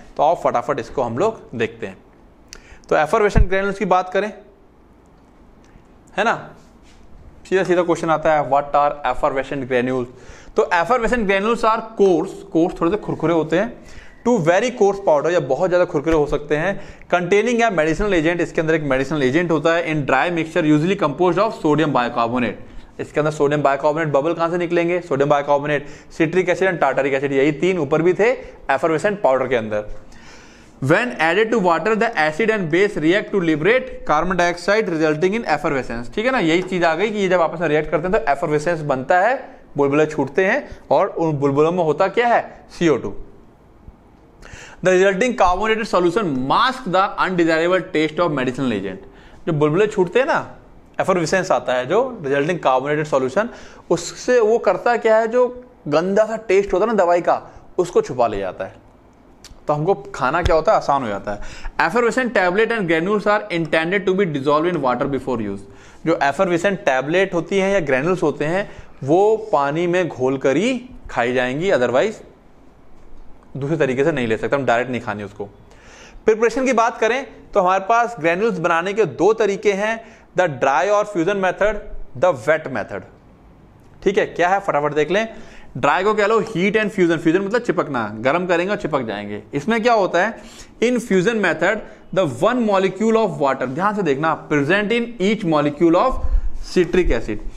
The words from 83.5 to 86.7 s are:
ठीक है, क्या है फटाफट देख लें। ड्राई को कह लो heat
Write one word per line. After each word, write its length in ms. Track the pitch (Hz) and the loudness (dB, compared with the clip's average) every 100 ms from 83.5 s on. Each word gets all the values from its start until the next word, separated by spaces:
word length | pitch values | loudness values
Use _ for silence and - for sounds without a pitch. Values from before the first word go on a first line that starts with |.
| - - - - - | -20 -20 -20 -20 -6
ठीक 140 | 185 202 | -2 0
है, 80 | 165 | -2
क्या 220 | - 175 | 0 0
है 120 | 196 | 0
फटाफट 340 | 190 143 147 | 0 0 0
देख 160 | 143 151 | 0 0
लें। 180 | 190 220 - - - - | 0 -4 -8 -18 -20 -16
ड्राई 300 | 131 143 165 | -2 0 2
को 80 | 196 | 2
कह 120 | 208 202 | 2 2
लो 140 | 220 | 2
heat 360 | 185 165 196 | 0 0 0